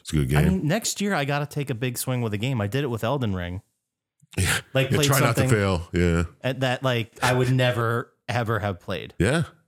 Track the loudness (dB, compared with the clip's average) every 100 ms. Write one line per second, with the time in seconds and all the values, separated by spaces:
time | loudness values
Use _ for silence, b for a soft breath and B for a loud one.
0 | -2 0 2 4 4 2 0 0 -2 -2
1 | -2 0 0 -2 -4 -6 -6 -4 -4 -4
2 | -4 -2 -2 -2 -2 0 0 -2 -2 -2
3 | -2 0 0 -2 -4 -8 -12 _ _ _
4 | _ _ _ -2 0 -2 -2 -2 0 0
5 | 2 2 2 2 2 4 2 0 0 2
6 | 2 2 0 -4 -6 -2 -2 -2 0 -2
7 | -4 -2 0 2 2 2 2 0 -2 -2
8 | -6 _ -4 -2 0 -2 -2 -4 -8 -8
9 | -6 -2 0 0 -2 -8